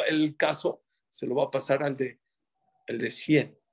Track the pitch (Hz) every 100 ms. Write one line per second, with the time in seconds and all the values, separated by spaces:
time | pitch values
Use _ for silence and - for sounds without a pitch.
0 | 151 156 151 147 156 143 - - _ _
1 | _ - 127 127 139 135 - 139 143 131
2 | 127 - _ _ _ _ _ _ - 120
3 | 117 - - 151 117 - _